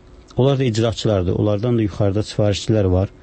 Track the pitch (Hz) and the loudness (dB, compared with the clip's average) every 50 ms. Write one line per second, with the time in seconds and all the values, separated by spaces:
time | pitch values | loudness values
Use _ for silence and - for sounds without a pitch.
0 | - - - - - - - - 123 139 139 131 135 127 107 113 113 117 104 - | -20 -20 -20 -20 -20 -8 -2 0 2 2 2 2 0 -2 0 0 0 -2 -2 -2
1 | - 123 104 95 87 87 - - 107 104 104 98 113 123 120 113 110 101 - - | -2 0 0 0 0 0 0 0 0 0 0 -2 -2 0 0 0 0 -2 -2 -2
2 | 107 98 95 107 104 - - - 107 104 98 - - - 110 107 98 92 90 90 | -2 0 0 -2 -4 -4 -2 0 0 0 0 -2 0 0 0 2 2 2 2 2
3 | 98 - - - | 0 -2 -6 -18